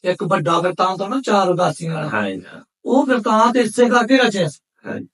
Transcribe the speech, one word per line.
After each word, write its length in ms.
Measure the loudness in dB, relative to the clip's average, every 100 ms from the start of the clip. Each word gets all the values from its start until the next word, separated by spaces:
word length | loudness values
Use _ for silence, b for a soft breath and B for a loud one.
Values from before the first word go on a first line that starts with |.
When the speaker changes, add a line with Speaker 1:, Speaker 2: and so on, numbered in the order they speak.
| -4
Speaker 1:
ਇੱਕ 180 | -4
ਵੱਡਾ 360 | -2 -2 0 0
ਬਿਰਤਾਂਤ 420 | -2 -2 -2 -2
ਆ 60 | -4
ਨਾ 120 | -4
ਚਾਰ 240 | 0 0 2
ਉਦਾਸੀਆਂ 460 | 2 0 -2 -8
ਵਾਲਾ। 140 | -6 -4
Speaker 2:
ਹਾਂ 220 | -4 -4
ਜੀ, 120 | -8 -14
ਹਾਂ। 60 | -20 _ _
Speaker 1:
ਉਹ 220 | 0 2 4
ਬਿਰਤਾਂਤ 500 | 0 2 4 4 2
ਇਸੇ 320 | 0 2 2
ਕਰਕੇ 280 | 2 2 2
ਰਚਿਆ 320 | 2 0 -4
ਸੀ। 400 | -4 _ _ -12
Speaker 2:
ਹਾਂ 120 | -10
ਜੀ। 80 | -12